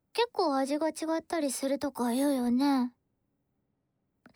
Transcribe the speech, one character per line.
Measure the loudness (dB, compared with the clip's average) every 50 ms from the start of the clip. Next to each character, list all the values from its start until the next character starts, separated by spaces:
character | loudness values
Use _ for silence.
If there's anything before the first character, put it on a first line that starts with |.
| _ _ -2
結 | -2 -2 0
構 | 0 0 0 2 2 0
味 | 0 0 0 0
が | 0 -2
違 | -2 -2 -4 -2 -2 -2
っ |
た | -2 -4 -4 -2
り | -2 -2
す | -2 -2 -2 -2
る | -2 -2
と | -4 -4
か | -4 -2 -2 0
言 | 0 0 2 2
う | 2
よ | 2 2 2
ね。 | 2 2 4 4 2 2 0 -2 -4 _ _ _ _ _ _ _ _ _ _ _ _ _ _ _ _ _ _ _ _ _ _ _ _ _ _ -20 -20